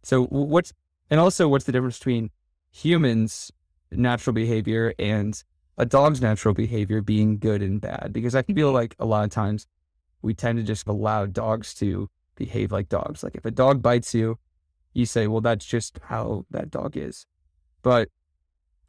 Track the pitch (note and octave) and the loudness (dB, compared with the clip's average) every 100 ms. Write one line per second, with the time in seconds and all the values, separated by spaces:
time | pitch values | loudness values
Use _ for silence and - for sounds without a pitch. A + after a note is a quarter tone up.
0 | - C3 B2 C#3 C#3+ E3 E3+ - _ _ | 2 0 2 -2 2 2 0 -14 _ _
1 | _ D3+ F3 - E3 C#3 - B2+ B2+ A#2 | _ 4 4 4 4 4 2 0 0 -4
2 | - A#2+ A2 _ _ _ _ - D#3 E3+ | -2 -2 -2 _ _ _ _ -6 2 4
3 | C#3+ A2+ A2 - - _ _ _ _ - | 4 2 0 -4 -16 _ _ _ _ 0
4 | B2 B2 - A2+ A2+ A2 G#2+ A2+ A2+ - | 0 2 0 0 0 0 0 0 0 0
5 | G#2 G#2+ G#2 G#2 _ _ _ - A#2+ C3+ | -2 0 -2 -6 _ _ _ -4 2 4
6 | D3 C#3 B2 G#2+ A2 G2 A2 A2+ G2+ G#2+ | 4 4 2 2 2 0 0 -2 0 -2
7 | G2+ G#2+ G#2+ G#2 A2 G#2 G2 G2+ - - | 0 2 2 2 0 0 0 -4 -6 -8
8 | - A2 A#2+ C3 B2+ F#3+ D3 C3 A#2 - | -8 -4 -2 -2 0 2 2 2 0 -4
9 | A2+ G#2+ G#2+ A#2 G2+ G#2+ - _ _ _ | -2 0 0 -2 -2 -4 -8 _ _ _
10 | _ _ A2 A2 A#2 A#2 A2 G#2+ - G#2 | _ _ -6 -2 -2 -2 -2 -4 -4 -2
11 | G#2+ G#2+ G2 F#2+ A2+ A2 G#2 - G2+ F#2+ | 0 0 -2 -4 -2 -4 -6 -4 -4 -2
12 | G2 _ _ _ - A2 G#2 G2+ G2+ G2 | -6 _ _ _ -6 -4 -2 -4 -2 -4
13 | - D#3 - - A2+ A#2 C3 C#3 A#2 B2 | -4 -8 -12 -8 -6 2 4 4 4 2
14 | - A#2+ A2+ A#2 _ _ _ _ _ - | 0 -2 -2 -4 _ _ _ _ _ -4
15 | A#2+ A#2 G#2+ A2+ A2+ A2 - A#2 - - | -2 0 0 0 0 -2 -2 -4 -4 -14
16 | - A2+ A2+ G#2+ - - D#3+ - - - | -8 -8 -6 -8 -8 -10 -8 -8 -8 -8
17 | - - - _ _ _ _ _ B2+ B2 | -10 -12 -20 _ _ _ _ _ 2 2
18 | G#2+ _ _ _ _ _ _ _ | 2 _ _ _ _ _ _ _